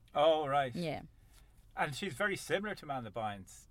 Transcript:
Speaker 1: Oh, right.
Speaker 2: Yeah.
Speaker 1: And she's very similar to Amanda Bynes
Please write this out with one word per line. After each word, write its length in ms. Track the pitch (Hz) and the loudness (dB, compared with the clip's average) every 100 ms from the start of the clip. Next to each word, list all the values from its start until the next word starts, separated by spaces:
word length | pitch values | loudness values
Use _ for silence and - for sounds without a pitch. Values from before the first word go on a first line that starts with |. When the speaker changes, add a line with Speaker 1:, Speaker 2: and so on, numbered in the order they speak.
| - 151 | -4 4
Speaker 1:
Oh, 320 | 151 156 147 | 6 6 4
right. 260 | 143 135 117 | 2 2 -2
Speaker 2:
Yeah. 260 | 165 131 85 - - - - - - - | -4 -4 -8 -20 -20 -20 -20 -20 -14 -2
Speaker 1:
And 180 | 165 135 | -2 -2
she's 180 | 196 | -6
very 220 | 131 202 190 | -2 -2 -2
similar 360 | - 170 208 180 | 0 0 0 -8
to 100 | 156 | -6
Amanda 240 | 135 113 | -6 -4
Bynes 540 | 117 107 101 92 - - | -4 -4 -4 -10 -18 -20